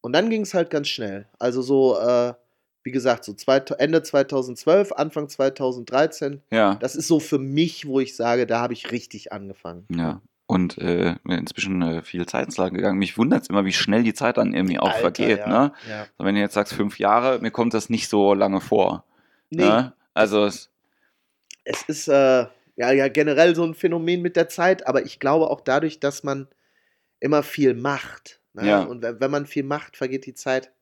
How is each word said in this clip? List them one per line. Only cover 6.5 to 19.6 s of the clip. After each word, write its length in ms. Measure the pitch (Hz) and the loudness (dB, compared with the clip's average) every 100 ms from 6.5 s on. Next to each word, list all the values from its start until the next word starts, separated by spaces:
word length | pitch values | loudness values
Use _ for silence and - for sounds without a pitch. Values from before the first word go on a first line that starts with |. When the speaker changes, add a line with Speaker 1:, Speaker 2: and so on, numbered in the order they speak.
Speaker 2:
Ja. 240 | 113 104 104 | 2 2 0
Speaker 1:
Das 200 | 127 - | -6 -6
ist 120 | - | 0
so 120 | 160 | 0
für 200 | 147 143 | 2 -4
mich, 480 | 135 143 170 - 147 | -2 -2 -2 -4 -4
wo 120 | 135 | -2
ich 160 | 131 - | -2 -4
sage, 300 | 117 120 117 | 0 0 0
da 140 | 117 | -2
hab 100 | 120 | -2
ich 200 | 117 - | -6 -8
richtig 400 | 120 - 110 - | -8 -8 -18 -14
angefangen. 560 | 104 98 95 85 87 95 | -14 -14 -16 -16 -16 -8
Speaker 2:
Ja. 320 | 85 82 92 _ _ - | -4 -4 -6 _ _ -2
Und, 280 | 92 90 - | 0 0 -2
äh, 380 | 87 87 87 85 - | -2 0 0 -2 -4
inzwischen, 540 | 87 78 - 95 92 | -4 -4 -6 -4 -2
äh, 200 | 85 82 | -2 -4
viel 240 | - 87 85 | -6 -8 -4
Zeit 200 | - - | -4 -4
ins 120 | - | -2
Land 160 | 92 | -2
gegangen. 240 | 90 101 95 | 0 -2 0
Mich 180 | 101 - | -2 0
wundert's 300 | 123 123 - | 2 2 0
immer, 160 | 101 95 | 0 0
wie 80 | |
schnell 300 | 90 - 107 | 0 0 2
die 100 | 113 | 2
Zeit 240 | - 120 120 | 0 0 2
dann 160 | 107 | 0
irgendwie 260 | 73 92 85 | 0 0 0
auch 140 | - | 0
Speaker 1:
Alter, 80 | - | 0
Speaker 2:
vergeht, 380 | 87 - 113 101 | -2 0 0 0
Speaker 1:
ja. 80 | 107 | 2
Speaker 2:
ne? 260 | 113 143 143 117 | 2 2 -2 -12
Speaker 1:
Ja. 160 | 107 107 _ | -12 -12 _
Speaker 2:
So, 60 | 98 | -2
wenn 100 | 104 | 0
du 60 | |
jetzt 120 | 101 | 0
sagst, 200 | 104 104 | 0 -2
fünf 260 | - 101 - | -2 -4 0
Jahre, 400 | 101 110 131 127 | 2 4 2 0
mir 120 | 113 | -2
kommt 220 | 113 117 | 0 0
das 160 | 110 - | 0 -2
nicht 180 | 113 - | -4 0
so 260 | 104 98 | 4 4
lange 280 | 98 98 95 | 4 2 0
vor, 420 | - 107 92 92 _ _ _ _ _ | 0 2 2 -2 _ _ _ _ _
Speaker 1:
Nee. 140 | - | 0